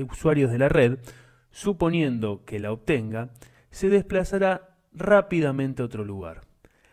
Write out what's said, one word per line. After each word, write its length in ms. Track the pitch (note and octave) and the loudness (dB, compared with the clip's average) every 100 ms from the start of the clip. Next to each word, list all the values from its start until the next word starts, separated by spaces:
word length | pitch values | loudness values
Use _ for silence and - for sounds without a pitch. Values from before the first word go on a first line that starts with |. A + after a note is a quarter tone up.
| C3 | -10
usuarios 440 | - D#3+ D3+ C3 | -2 0 2 2
de 60 | A#2+ | 2
la 100 | C3+ | 2
red, 300 | D#3+ A#2+ B2+ - - - _ _ | 6 4 2 -10 -20 -20 _ _
suponiendo 920 | - G3+ F#3 E3+ E3+ D3+ A#2+ A2 G2+ | -6 -4 0 0 2 0 -2 -4 -6
que 160 | - G#2+ | -8 -8
la 120 | G#2 | -6
obtenga, 580 | A2 - C#3+ A2 A2 B2 - - _ _ | -8 -2 -2 -2 -8 -8 -14 -20 _ _
se 180 | - F#3+ | -4 2
desplazará 880 | G3 - F#3 F3+ G3 F#3+ F#3 - _ _ | 2 2 -2 -2 0 0 0 -6 _ _
rápidamente 880 | - F#3 G3+ G3 F3 D3 C3+ C3+ C3 | -8 4 4 4 0 0 0 -4 -4
a 40 | A#2+ | -6
otro 180 | G#2+ | -6
lugar. 380 | G2+ G2 E2+ D#2+ - _ _ _ _ | -8 -8 -12 -14 -20 _ _ _ _